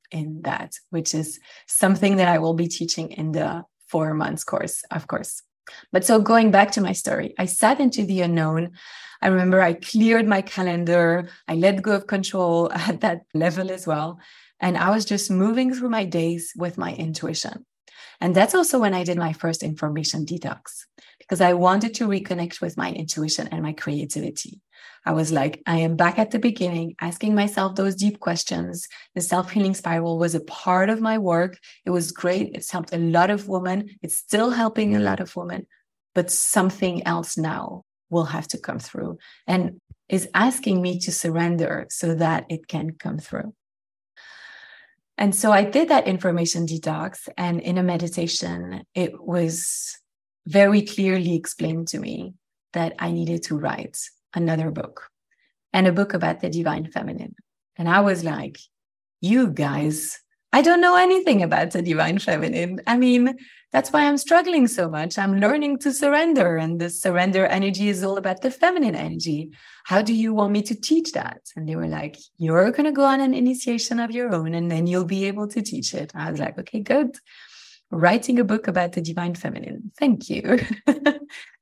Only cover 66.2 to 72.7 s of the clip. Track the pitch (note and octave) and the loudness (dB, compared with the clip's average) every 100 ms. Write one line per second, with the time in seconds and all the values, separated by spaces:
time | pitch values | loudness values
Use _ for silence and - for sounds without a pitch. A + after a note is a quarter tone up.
66.2 | E4 C#4+ F3 E3 D#3+ E3+ E3+ - F#3 F3 | 4 4 4 2 -2 -2 -4 -4 0 2
67.2 | F#3 F#3+ F#3+ F#3+ G3 F#3+ G#3 F#3 F#3+ G3 | 2 2 2 2 0 0 0 0 -2 -2
68.2 | F#3+ F#3 C4 B3+ E4+ F4+ B3 E3 D#3+ E3 | -4 -2 -4 0 0 2 0 -2 -4 -6
69.2 | E3 D3+ D#3 - - - - F#3 A3 A3+ | -6 -6 -6 -16 -20 -18 0 0 2 2
70.2 | A3 G#3+ G3+ G#3 G#3 A3+ - D#4+ D#4+ - | 2 2 2 0 -2 -4 0 2 2 -4
71.2 | - - - - D#3 D#3+ E3 D#3 D3+ - | -8 -12 -16 -10 -6 -4 -4 -6 -8 -12
72.2 | - - E3 E3 G3+ | -20 -6 2 4 4